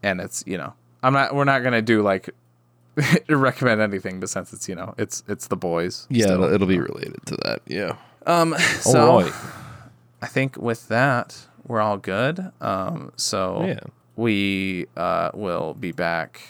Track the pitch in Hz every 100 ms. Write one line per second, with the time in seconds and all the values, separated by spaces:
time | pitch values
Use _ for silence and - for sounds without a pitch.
0 | 101 92 92 - - 92 69 - _ _
1 | 127 139 135 143 139 135 123 120 110 110
2 | 101 95 - - _ _ _ _ _ -
3 | 143 156 - 151 135 - 131 110 107 101
4 | 95 92 92 - 87 - - 90 92 -
5 | 107 - - 101 - 95 92 85 87 -
6 | - 123 104 92 90 98 95 92 65 -
7 | - - - - - - - 78 98 -
8 | - _ - 170 165 156 - - - 135
9 | 151 123 87 - - - - - - _
10 | _ _ - - 135 - 117 113 - 110
11 | 135 123 - - - _ - 117 107 101
12 | 95 95 127 175 185 - - 95 95 170
13 | - - - 101 92 - 190 160 - -
14 | _ - 117 104 98 98 95 92 - -
15 | 87 87 85 - 101 87 82 - 92 85
16 | 85 82 78 - -